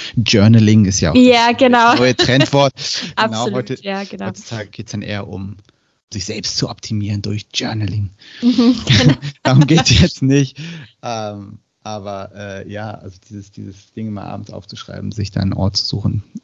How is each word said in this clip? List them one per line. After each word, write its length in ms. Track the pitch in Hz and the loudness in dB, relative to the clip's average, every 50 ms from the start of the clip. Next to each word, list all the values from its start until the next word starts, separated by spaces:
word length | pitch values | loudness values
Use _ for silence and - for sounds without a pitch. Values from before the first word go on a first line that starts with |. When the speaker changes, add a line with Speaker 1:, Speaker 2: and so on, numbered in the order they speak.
| - - - 120 | -8 -8 -4 -2
Speaker 1:
Journaling 680 | 110 - - 104 98 110 113 113 110 104 110 110 104 | 0 2 4 6 6 8 8 8 6 6 6 6 4
ist 160 | 92 90 - | 4 2 0
ja 120 | - 80 | 0 2
auch 40 | - | 4
Speaker 2:
Ja, 340 | 254 247 247 247 233 233 240 | 6 6 6 6 6 4 2
Speaker 1:
das 60 | 240 233 | 2 4
Speaker 2:
genau. 360 | 269 254 247 240 226 233 240 | 4 4 4 6 4 4 4
Speaker 1:
neue 200 | 269 247 254 - - | 4 4 2 2 2
Trendwort. 560 | - - 120 139 214 - - 139 139 135 - | 0 2 2 2 2 4 4 2 2 2 0
Speaker 2:
<laughs> 420 | - 139 - - - - 180 - | -4 -8 -8 -8 -8 -8 -8 -6
Speaker 1:
Genau, 0 | - 117 113 113 110 120 | -4 -4 -2 -2 -4 -4
Speaker 2:
Absolut, 120 | - - | -4 -4
Speaker 1:
heute, 220 | 127 123 - 131 - - | -4 -6 -6 -8 -10 -8
Speaker 2:
ja, 200 | 196 190 196 196 | -8 -8 -8 -8
genau. 220 | 190 - 190 190 | -10 -12 -10 -10
Speaker 1:
heutzutage 420 | 95 98 - - - 117 110 104 95 | -10 -10 -12 -14 -12 -10 -10 -10 -12
geht's 220 | - - 107 - | -12 -14 -12 -10
dann 100 | - 104 | -8 -8
eher 280 | 98 - 104 101 101 - | -8 -6 -8 -8 -8 -8
um, 260 | 101 - 98 98 101 98 - _ _ _ _ _ _ _ _ - | -10 -10 -10 -12 -12 -16 -20 _ _ _ _ _ _ _ _ -12
sich 140 | - 104 - | -10 -10 -8
selbst 320 | - 104 107 92 - - - | -8 -8 -8 -8 -6 -4 -4
zu 120 | - - | -4 -4
optimieren 520 | 117 - - - 113 104 104 101 107 101 | -6 -8 -10 -8 -6 -4 -4 -4 -4 -4
durch 240 | 98 104 104 104 - _ - | -4 -6 -6 -6 -8 _ -8
Journaling. 560 | - 127 117 113 110 104 95 - 104 101 92 - _ _ - - - | -8 -6 -6 -4 -4 -4 -4 -4 -4 -6 -6 -8 _ _ -20 -10 -4
Speaker 2:
Mhm, 340 | - 240 247 214 240 233 254 220 - | 0 0 2 4 4 2 2 2 2
genau. 280 | - 131 104 254 247 - - - - | 2 4 4 4 4 2 0 -2 -10
Speaker 1:
<laughs> 140 | - _ - | -8 _ 0
Darum 220 | 127 127 131 - | 2 4 6 6
geht's 320 | 127 156 165 - - 123 - | 6 4 4 4 4 4 4
jetzt 240 | 180 165 - - | 4 4 2 0
nicht. 360 | 139 131 135 143 139 131 - - 156 170 170 165 135 - _ _ | 0 2 4 4 2 0 -2 -10 -14 -12 -14 -14 -16 -20 _ _
Ähm, 580 | - 123 117 113 107 104 104 101 101 101 107 104 _ _ _ _ - | -10 -8 -8 -6 -6 -8 -10 -12 -14 -16 -18 -20 _ _ _ _ -14
aber, 480 | 107 107 107 98 101 101 98 98 98 95 | -12 -12 -10 -10 -10 -10 -10 -12 -14 -14
äh, 340 | 101 104 101 98 98 - - | -14 -14 -12 -12 -12 -12 -12
ja, 220 | 104 104 107 110 | -10 -10 -10 -10
also 240 | 104 - - 101 92 _ _ - | -12 -12 -16 -18 -20 _ _ -18
dieses, 220 | 110 101 95 - | -18 -18 -18 -18
dieses 420 | _ - 104 98 95 98 _ _ - | _ -16 -16 -16 -16 -20 _ _ -14
Ding 180 | - 110 110 | -10 -10 -8
mal 140 | 104 98 - | -8 -10 -10
abends 260 | - 101 101 104 - | -10 -12 -12 -12 -14
aufzuschreiben, 640 | - - - - - - - - - 95 98 98 95 | -14 -16 -16 -16 -16 -18 -16 -14 -12 -10 -10 -8 -6
sich 180 | 104 101 95 | -6 -6 -4
da 80 | - 101 | -4 -2
einen 140 | 98 95 - | -2 -2 -2
Ort 240 | 92 95 98 - - | 0 -2 -2 0 -2
zu 80 | - | -4
suchen, 360 | - - 101 98 - 101 104 - _ - - | -4 -4 -4 -2 -2 -2 -4 -6 _ -14 -18